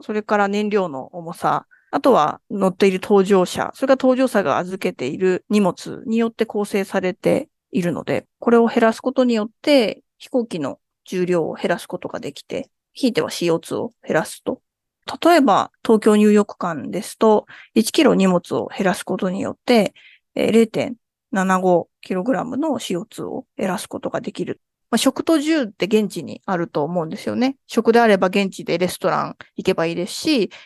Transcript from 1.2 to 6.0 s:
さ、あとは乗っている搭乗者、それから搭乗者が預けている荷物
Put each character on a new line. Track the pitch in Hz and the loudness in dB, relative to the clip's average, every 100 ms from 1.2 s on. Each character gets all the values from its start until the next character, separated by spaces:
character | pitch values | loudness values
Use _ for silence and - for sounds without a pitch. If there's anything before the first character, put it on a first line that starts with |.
| 165 | -14
さ、 | 170 160 151 - _ _ | -4 -2 -2 -6 _ _
あ | - | 0
と | 285 | 4
は | 196 151 - _ | 4 2 -2 _
乗 | 202 190 | -2 -2
っ | 180 | 2
て | 196 | 2
い | |
る | 185 | 2
搭 | - 202 | 2 4
乗 | 190 196 175 | 6 4 2
者、 | - - - | -2 -8 -4
そ | |
れ | 269 262 | 0 2
か | 262 | 4
ら | |
搭 | 254 | 2
乗 | 262 | 2
者 | 214 | 0
が | 151 120 | 0 -2
預 | 180 190 | -2 -6
け | 185 | -6
て | - 127 | -4 -8
い | - | -2
る | 185 185 - | 0 0 0
荷 | 208 | 2
物 | 190 - - - | 2 -2 -12 -12